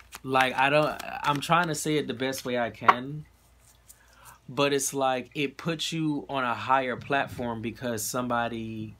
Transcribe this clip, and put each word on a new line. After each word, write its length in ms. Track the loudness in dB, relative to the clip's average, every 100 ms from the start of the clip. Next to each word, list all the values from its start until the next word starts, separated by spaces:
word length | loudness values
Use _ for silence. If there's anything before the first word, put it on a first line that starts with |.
| -12 -14
Like, 300 | 0 4 4 4
I 120 | 4
don't, 320 | 4 2 -2 -8 -2
I'm 160 | 0 0
trying 300 | 4 4 4
to 40 |
say 220 | 0 0 0
it 100 | 0
the 80 |
best 300 | -2 -2 -4
way 160 | -4 -2
I 100 | -2
can, 560 | 2 2 2 -2 -10 -12 _ _ _ _ _ _ -20 _ -20 -20 -20 -8
but 240 | 0 2
it's 200 | 2 0
like 380 | 0 0 0 -2
it 220 | -4 -4 -4
puts 380 | -6 -4 -2
you 320 | 0 0 -2 -2
on 160 | -2
a 100 | 0
higher 440 | -2 4 4 4 -4
platform 640 | 0 0 0 -4 -4 -4
because 420 | -6 -6 -4 -4
somebody 960 | -4 -4 0 0 -2 -4 -8 -8 -10 -12